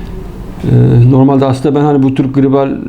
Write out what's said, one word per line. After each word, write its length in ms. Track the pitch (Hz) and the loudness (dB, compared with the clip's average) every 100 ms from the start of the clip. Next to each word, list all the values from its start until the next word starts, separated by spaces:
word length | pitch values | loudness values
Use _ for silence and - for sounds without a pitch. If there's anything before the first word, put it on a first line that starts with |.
| - - - - - - | -10 -12 -12 -14 -14 -8
E, 460 | - 123 123 123 123 | 0 2 2 4 4
normalde 360 | 135 135 135 135 | 4 4 2 0
aslında 280 | 131 156 | 0 -2
ben 100 | 143 | 0
hani 180 | 147 143 | 0 2
bu 120 | 135 | 0
tür 180 | 131 135 | 0 -2
gribal 380 | 135 135 139 139 - | 0 2 2 0 -4